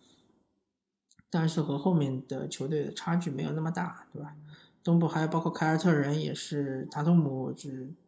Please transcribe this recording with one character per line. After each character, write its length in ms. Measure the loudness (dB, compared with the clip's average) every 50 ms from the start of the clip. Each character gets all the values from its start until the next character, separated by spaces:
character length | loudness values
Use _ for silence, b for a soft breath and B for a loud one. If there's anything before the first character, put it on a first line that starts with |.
| B B B B B B B _ _ _ _ _ _ _ _ _ _ _ _ _ _ _ _ -20 _ _
但 180 | 0 2 2 2
是 140 | 2 0
和 160 | 0 0 -2 0
后 160 | 2 4 4
面 280 | 4 2 2 -2 -4 -6 -8
的 180 | -8 -8 -6
球 220 | -8 -6 -6 -4 -4
队 160 | -2 -2 -4
的 80 | -4
差 240 | -8 -8 -4 -2 -2
距 140 | 0 -2 -2
没 120 | -4 -4
有 100 | -4 -4
那 100 | -4 -2
么 80 | -4 -4
大， 360 | -2 -4 -4 -6 -8 -12 -18 -16
对 80 | -14 -14
吧？ 140 | -14 -14 -14 -18 B B B B B B B B
东 180 | _ 4 4 4
部 80 | 4 4
还 120 | 2 0
有 60 | 0
包 140 | 2 0 0
括 100 | 0 -2
凯 160 | -2 0 2
尔 100 | 2 2
特 160 | 4 4 4
人， 280 | 4 4 4 2 0 0
也 120 | -2 -4
是 540 | -4 -6 -8 -6 -4 -4 -4 -4 -4 -6 -8 -6
塔 100 | -6 0
图 100 | 4 6
姆 400 | 6 6 6 4 0 -4 -4 -6 -6
是 360 | -8 -10 -10 -10 -10 -12 -12 -14 -18 _